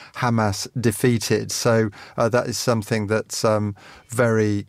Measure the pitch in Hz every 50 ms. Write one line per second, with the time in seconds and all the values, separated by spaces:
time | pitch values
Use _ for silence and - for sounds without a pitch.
0 | - - _ - - 123 117 113 110 104 98 - - - _ 127 110 117 104 -
1 | - 127 120 113 - - 110 104 110 101 - - - 123 113 113 110 107 - -
2 | - - - - 123 113 107 120 - 120 113 - - - 120 113 104 - 117 110
3 | 104 98 110 110 - _ - - - 113 107 107 104 104 98 - - - - -
4 | _ _ 113 113 123 117 113 110 107 107 104 101 101